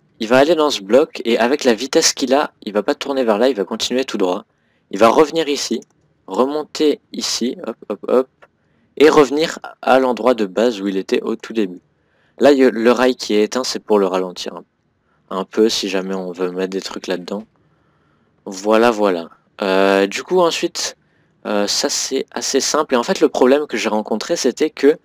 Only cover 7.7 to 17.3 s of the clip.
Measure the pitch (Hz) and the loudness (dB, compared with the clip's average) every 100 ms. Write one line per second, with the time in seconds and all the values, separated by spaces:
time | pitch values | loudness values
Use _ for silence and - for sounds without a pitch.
7.7 | - - 104 - 120 131 _ - _ _ | -10 -10 -8 0 0 0 _ -20 _ _
8.7 | _ _ - 151 147 127 147 165 - - | _ _ 4 6 6 4 2 -4 -6 -16
9.7 | - - 131 131 110 113 117 98 90 123 | -6 2 2 2 0 0 0 -2 0 0
10.7 | 104 98 95 92 120 - 110 - 113 98 | 0 -4 -4 -2 -2 -2 -8 -6 -4 -4
11.7 | 87 _ _ _ _ _ - 135 139 127 | -6 _ _ _ _ _ 2 4 6 4
12.7 | 107 113 117 127 123 - 104 107 123 131 | 4 2 4 2 0 -2 0 0 -2 -6
13.7 | 104 - 104 95 92 92 87 - 87 - | -6 0 2 2 0 -4 -8 -12 -14 -18
14.7 | _ _ _ _ _ - 95 95 - 110 | _ _ _ _ _ -10 -8 -4 0 0
15.7 | - 101 95 95 95 92 87 92 90 95 | 0 -4 -6 -6 -8 -8 -6 -6 -4 -6
16.7 | 95 - - - 90 87 | -6 -10 -10 -8 -8 -8